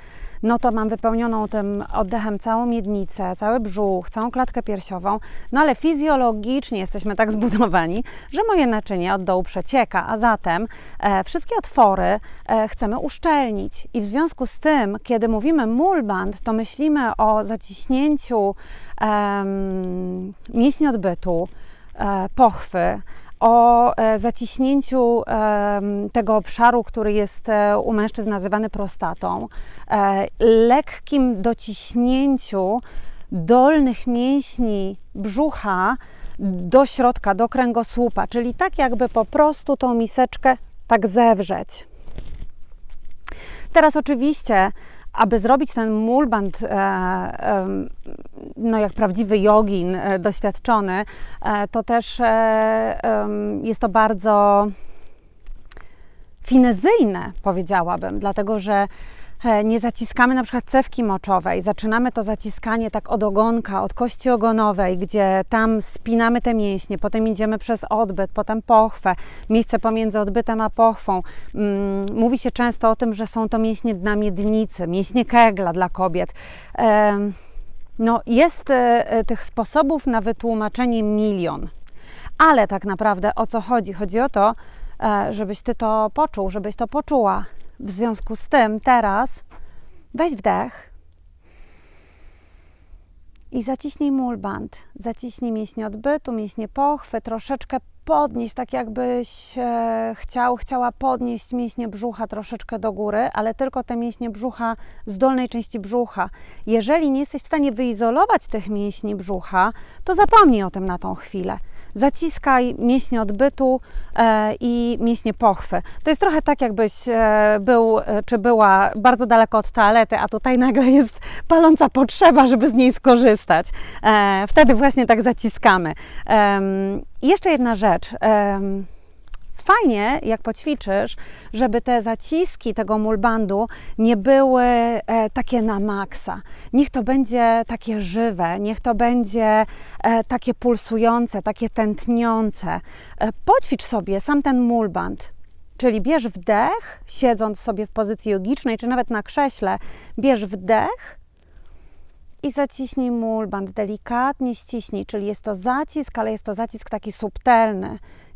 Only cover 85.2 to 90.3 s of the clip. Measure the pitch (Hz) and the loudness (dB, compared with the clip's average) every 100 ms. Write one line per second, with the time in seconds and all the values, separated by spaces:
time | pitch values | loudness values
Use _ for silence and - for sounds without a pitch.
85.2 | 208 208 208 247 - 226 220 220 214 - | -2 -4 -6 -6 -6 -2 0 0 0 0
86.2 | 208 - 190 202 202 - - 294 - 285 | -2 -2 -4 -4 -6 -6 -4 -4 0 2
87.2 | 208 190 185 - - - 202 180 233 214 | 2 0 -4 -8 -12 -12 -10 -4 -2 -2
88.2 | - 214 - 277 220 214 - 247 214 196 | -6 -8 2 4 4 2 2 4 2 0
89.2 | 262 - - - - - - - - - | -2 -6 -12 -16 -16 -14 -18 -18 -10 -2
90.2 | 330 | -2